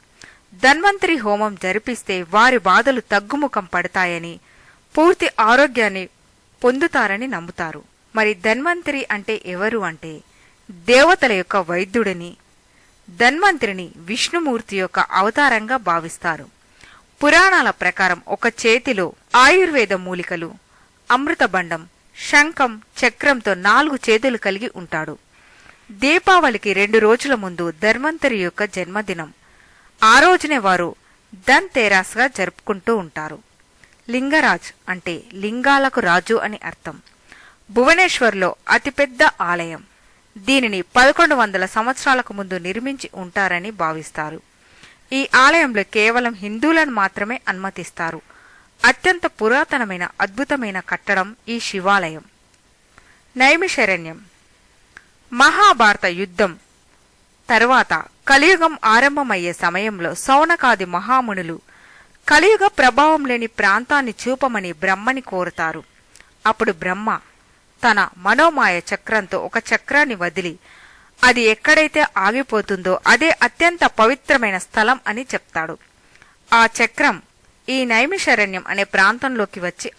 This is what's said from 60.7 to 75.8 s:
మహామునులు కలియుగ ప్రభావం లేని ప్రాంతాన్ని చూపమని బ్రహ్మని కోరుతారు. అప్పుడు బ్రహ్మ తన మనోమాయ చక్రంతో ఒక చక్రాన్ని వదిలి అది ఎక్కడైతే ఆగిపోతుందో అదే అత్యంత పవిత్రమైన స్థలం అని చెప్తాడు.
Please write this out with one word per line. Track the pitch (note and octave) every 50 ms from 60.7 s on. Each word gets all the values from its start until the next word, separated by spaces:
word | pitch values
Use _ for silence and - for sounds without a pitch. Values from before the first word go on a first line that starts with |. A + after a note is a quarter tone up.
| A3+ G3 F#3+
మహామునులు | F3+ F3 F3 G3 G#3+ B3+ C4 B3+ A3+ G3+ F#3+ F3+ E3 E3 - _ _ _ _ _ - - - - _ _ _ _ -
కలియుగ | D4 D4+ D#4+ G4 A4 G4 F#4+
ప్రభావం | G4 - - C#4 B3+ A#3+ A#3+ C#4+ D#4 D#4+ D#4 C#4+
లేని | C4 B3 A#3+ A#3
ప్రాంతాన్ని | A3+ _ - G#3 G3+ G3 G#3+ B3 - D4 C#4+ C4+ A#3+ G3+ - - A#3+
చూపమని | B3+ C4 - C4 A#3 G#3 F#3+ F3+ E3+
బ్రహ్మని | D#3 D#3 F#3+ F#3+ F#3+ G#3 A#3+ C4 C4+
కోరుతారు. | B3+ - - F#3 F3+ F3 - - E3+ D#3+ D#3+ D#3+ C3+ _ _ _ _ _ _ - _ _ _ _ -
అప్పుడు | G#3+ A3 - A3+ A3 F#3+
బ్రహ్మ | D#3+ E3+ F3+ F#3 G3 G#3+ A3 G3 E3 - _ _ _ _ _ _ _ _ _ _ _ - A#3+
తన | A3 G#3 F#3+ - - -
మనోమాయ | F3+ G3 G#3 F#3 D#4 E4+ D#4+ C#4 A#3+ G3+ F3+ F3
చక్రంతో | E3 - G3+ G3 - - A3 G#3+ G3 F3+ - F#3
ఒక | - - - A#3
చక్రాన్ని | A3+ - A#3+ G#3 - - C4+ C#4+ D4 D4 A#3
వదిలి | F#3 F3 F3 D#3+ F3 F#3 F3 D#3 - _ - - - - - - _ _ _ _ - -
అది | B3 B3 B3 A#3
ఎక్కడైతే | A3 A3 G#3+ - D4 D#4 D#4 D#4 D4+ - D#4 D4+ - -
ఆగిపోతుందో | G#3 F#3+ G3 A3 C4 C#4 - - G#3+ G3+ - G3+ F#3 F#3 F#3 F#3 - -
అదే | - A3 A#3+ D4 E4 - - -
అత్యంత | A#3+ - - E4 E4+ F4 E4+ D#4
పవిత్రమైన | B3+ - - A3 A3+ C#4 C4+ _ - D4+ C4+ A#3+ G#3 F#3+ F3+
స్థలం | - - - - G#3+ A3 B3+ C4 -
అని | - G#3 A3+ C4
చెప్తాడు. | B3+ - F#3+ - _ - F3 D#3+ D#3+ E3 -